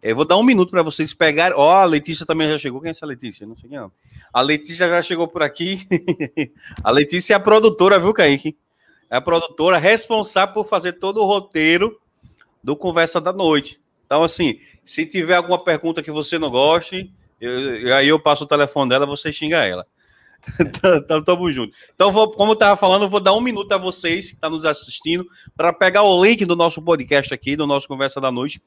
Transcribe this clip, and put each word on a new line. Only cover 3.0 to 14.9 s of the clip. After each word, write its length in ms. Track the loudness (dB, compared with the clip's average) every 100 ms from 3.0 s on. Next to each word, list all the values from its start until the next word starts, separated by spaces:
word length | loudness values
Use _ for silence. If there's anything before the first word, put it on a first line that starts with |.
| -12
Letícia? 400 | -12 -14 -16 -20
Não 100 | -20
sei 140 | -18
quem 80 | -16
é. 80 | -16 _ _ -20 _
A 80 | -2
Letícia 440 | 0 -2 -4 -2 0
já 120 | 0
chegou 240 | -2 -4 -4
por 160 | -2
aqui. 440 | -4 -4 -6 -6 -2
<laughs> 640 | -4 -2 -6 -6 -6 -8 _ -20 -8
A 60 | 0
Letícia 420 | 2 2 -2 2
é 40 | 2
a 40 |
produtora, 580 | 4 6 6 4 4 4
viu, 140 | 2
Kaique? 440 | 2 2 2 -2 -10 _ _ _ _ _
É 60 | -6
a 40 |
produtora 560 | 0 -2 -2 -2 2 4
responsável 760 | 4 2 0 -4 -2 0 0
por 140 | -2 -4
fazer 260 | -4 -4
todo 280 | -6 -6 -2
o 40 | 0
roteiro 720 | 0 -4 -2 0 2 0 -6 _ _ _ _ _ _
do 140 | -8 -6
Conversa 440 | -4 0 0 -2
da 120 | -4
Noite. 480 | -2 0 0 -2 -20 _ _
Então, 180 | _ 0
assim, 360 | 0 -2 -4 -4 _ _
se 220 | -14